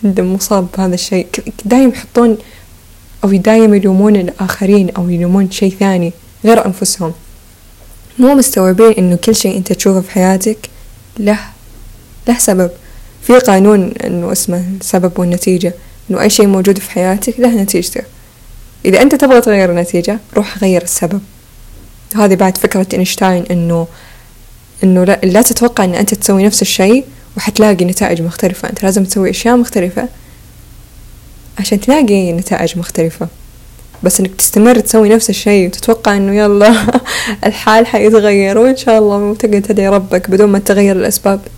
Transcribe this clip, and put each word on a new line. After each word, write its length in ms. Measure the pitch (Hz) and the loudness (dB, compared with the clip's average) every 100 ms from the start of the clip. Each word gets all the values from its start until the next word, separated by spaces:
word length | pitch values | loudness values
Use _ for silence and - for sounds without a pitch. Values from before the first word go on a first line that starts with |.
عنده 180 | 208 196 | -4 -2
مصاب 440 | 180 190 - 202 180 - | -2 -4 -2 -2 -2 -4
بهذا 180 | 190 | -4
الشيء." 320 | 180 - 185 180 | -4 -4 -4 -4
ك-، 200 | - - - | -10 -12 -10
دايم 240 | 202 247 262 | 0 2 2
يحطون، 500 | - - - 233 220 - - - - - - - - | 0 -4 0 2 0 -6 -20 -20 -20 -20 -20 -20 -6
أو 80 | 196 | 0
دايم 420 | 196 208 220 220 | 0 4 4 4
يلومون 420 | 202 196 190 208 202 | 4 2 2 2 2
الآخرين، 760 | 180 - 185 - 196 202 180 | -2 -6 -8 -4 0 2 2
أو 200 | - 175 | -2 -4
يلومون 400 | 175 175 190 190 | -2 0 0 0
شيء 240 | - 190 190 | -2 -4 0
ثاني 320 | 196 185 170 - - - | -2 0 -4 -8 -20 -6
غير 220 | 214 226 196 | 2 2 0
أنفسهم، 460 | 185 196 - 165 170 - - - - - - - - - - | -4 -6 -6 -8 -10 -18 -20 -20 -20 -20 -20 -20 -20 -14 2
مو 160 | 254 | 4
مستوعبين 580 | 285 247 - 185 185 226 | 4 2 0 0 4 4
إنه 240 | 214 180 175 | 4 0 0
كل 180 | - | 0
شيء 220 | 220 196 190 | 0 -2 -4
أنت 160 | 185 | -4
تشوفه 280 | 180 196 190 | -2 0 0
في 100 | 190 | -2
حياتك 480 | 196 185 190 202 220 - - - - - - | 0 0 0 -2 -6 -10 -20 -20 -20 -20 -6
له، 200 | 202 208 - - - - - - - - - | -2 -2 -4 -20 -20 -20 -20 -20 -20 -12 -4
له 100 | 240 | -2
سبب. 320 | - 185 175 - - - - - | 0 0 0 -4 -20 -20 -20 -12
في 160 | - 247 | 2 4
قانون 540 | 247 190 202 208 185 - | 6 4 4 4 0 -4
إنه 280 | - 175 170 | -6 -6 -4
اسمه 320 | 196 - 180 180 190 | -4 -4 -4 -6 -8
السبب 380 | - 185 180 175 | -4 -2 -2 -2
والنتيجة، 560 | 175 175 190 180 175 175 - - - | -2 -2 -2 -2 -2 -6 -18 -20 -8
إنه 100 | 180 | 0
أي 100 | 220 | 0
شيء 160 | - 202 | 2 2
موجود 320 | 190 190 196 | 2 2 0
في 120 | - | -2
حياتك 500 | - 185 196 214 226 | -4 -2 -2 -4 0
له 80 | 247 226 | 0 0
نتيجته. 400 | 196 175 175 - - - - _ - - - - | -2 -4 -4 -8 -12 -16 -20 _ -20 -20 -20 -6
إذا 180 | - 190 | 0 4
أنت 120 | 269 | 4
تبغى 260 | 285 277 247 | 4 4 4
تغير 300 | 240 202 185 | 4 2 2
النتيجة، 480 | 175 175 175 175 208 - 208 | 0 -2 -2 -2 -6 -4 -4
روح 220 | 202 190 | -4 -4
غير 240 | 190 180 | 0 0
السبب. 380 | 175 - 170 202 196 - - - - - - - - 208 | -2 -6 -4 -6 -8 -20 -20 -20 -20 -20 -20 -20 -10 0
هذه 180 | 208 | 2
بعد 220 | 185 190 185 | 2 0 0
فكرة 300 | 202 196 190 | -2 -2 -2
أينشتاين، 520 | 190 185 - 190 180 - | -2 -4 -2 0 0 -2
إنه، 360 | 180 170 170 165 - - - - - - - - - | -4 -2 -2 -4 -10 -20 -20 -20 -20 -20 -20 -20 -2
إنه 200 | 190 185 | 2 2
لا، 160 | 180 196 | 2 0
لا 200 | 190 190 | 2 2
تتوقع 420 | 240 - 240 233 | 0 0 -2 0
إن 100 | 185 | -2
أنت 200 | 175 202 | -2 -2
تسوي 300 | 202 - 196 202 | -4 -2 2 2
نفس 160 | 202 | 0
الشيء 420 | 190 - 190 254 269 - - 208 | -4 0 2 2 0 -16 -16 -8
وحتلاقي 480 | - 202 214 185 | -6 2 2 2
نتائج 380 | 180 185 202 170 | 0 -2 -2 -2
مختلفة. 460 | 170 - 185 185 - | -4 -4 -4 -4 -8
أنت 140 | - | -4
لازم 220 | 196 196 | -2 0
تسوي 260 | 190 208 190 | -2 -2 -2
أشياء 260 | 185 226 247 | -2 0 0
مختلفة 520 | 240 208 180 180 247 - - - - - - - - - - - - - - - | 0 -2 -4 -6 -10 -12 -20 -20 -20 -20 -20 -20 -20 -20 -20 -20 -20 -20 -20 -10
عشان 220 | 190 202 | -4 -4
تلاقي 520 | 208 294 247 202 180 | 0 2 2 0 0
نتائج 460 | 170 185 185 170 175 | -4 -4 -2 -4 -4
مختلفة. 500 | 175 - 165 - 165 - - - - - - - | -8 -4 -4 -4 -12 -12 -20 -20 -20 -20 -20 -6
بس 180 | 185 - | -4 -2
إنك 140 | 190 | -4
تستمر 460 | - - - 226 240 | -4 -4 2 4 4
تسوي 280 | - 220 208 | 2 2 4
نفس 220 | 226 - | 2 0
الشيء 360 | 190 208 202 180 | -4 0 0 0
وتتوقع 500 | - - 226 - 202 | -4 -2 -2 0 -2
إنه 180 | 196 | 0
يلا 640 | 202 208 202 214 226 208 247 - | 0 2 4 4 4 2 -2 -2
<laughs> 380 | - 233 202 208 | -8 -8 -4 -4
الحال 400 | - - 220 233 | -2 0 2 2
حيتغير 720 | 214 214 220 208 202 196 202 | 2 4 4 4 2 0 2
وإن 180 | 247 262 | 2 0
شاء 220 | - 220 | 0 2
الله، 180 | 208 202 | 2 0
وتقعد 460 | 202 214 226 202 | -2 -2 0 0
تدعي 260 | 202 208 196 | 0 -2 2
ربك 420 | 196 190 185 196 | 0 0 -4 -2
بدون 180 | 190 208 | 2 2
ما 100 | 196 | 2
تغير 380 | 202 202 202 185 | 0 0 2 0
الأسباب، 440 | 202 - 196 196 - | -2 -2 -2 -2 -6